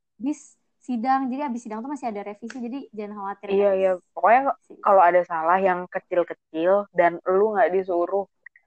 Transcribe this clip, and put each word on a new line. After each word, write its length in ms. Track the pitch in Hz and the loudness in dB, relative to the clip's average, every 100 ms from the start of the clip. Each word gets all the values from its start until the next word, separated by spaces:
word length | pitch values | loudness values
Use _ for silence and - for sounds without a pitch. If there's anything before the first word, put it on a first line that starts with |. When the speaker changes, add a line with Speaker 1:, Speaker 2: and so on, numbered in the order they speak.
| _ - | _ -10
Speaker 1:
habis 400 | 247 302 - _ _ _ | -6 -6 -10 _ _ _
sidang. 480 | - 247 254 269 262 | -8 -4 0 0 -2
Jadi 120 | 262 294 | -6 -6
habis 160 | 233 | -8
sidang 240 | 233 214 247 | -10 -10 -10
tuh 80 | |
masih 160 | 294 208 | -8 -8
ada 160 | 202 202 | -8 -10
revisi, 320 | 208 226 262 | -12 -14 -10
jadi 320 | 233 269 440 | -10 -10 -12
jangan 240 | 208 208 208 | -12 -12 -10
khawatir, 260 | 196 196 196 | -10 -10 -4
Speaker 2:
Iya, 160 | 196 202 | 0 2
Speaker 1:
guys. 80 | 190 | 2
Speaker 2:
iya. 140 | 190 180 _ - | 0 -2 _ 0
Pokoknya 240 | 180 240 277 - _ | 4 4 2 -6 _
Speaker 1:
Sih. 120 | - | -6
Speaker 2:
kalau 200 | - 196 175 | 2 6 6
ada 160 | 175 175 | 4 0
salah 280 | 170 160 190 | -2 0 2
yang 240 | 190 180 180 | 2 -2 -4
kecil-kecil 1040 | 185 - 180 170 - _ 160 170 285 202 | -10 -4 -4 -2 -6 _ -2 2 0 0
dan 320 | 175 170 170 - | 0 0 0 -2
lu 240 | 190 214 | 2 2
nggak 160 | 208 160 | 2 2
disuruh 560 | 190 190 175 175 190 190 _ - _ | 0 -2 -2 -2 -4 -6 _ -20 _